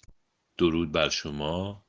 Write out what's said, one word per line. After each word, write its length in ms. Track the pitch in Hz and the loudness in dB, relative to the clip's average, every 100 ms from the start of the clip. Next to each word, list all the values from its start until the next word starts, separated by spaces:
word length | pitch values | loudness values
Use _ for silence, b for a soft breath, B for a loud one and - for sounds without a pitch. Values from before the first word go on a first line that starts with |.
| - - _ _ _ - | -20 -20 _ _ _ 2
درود 340 | 87 82 82 | 4 4 0
بر 160 | 80 73 | 2 0
شما، 760 | - 80 73 73 87 98 104 | 0 -6 -4 -4 -2 -4 -10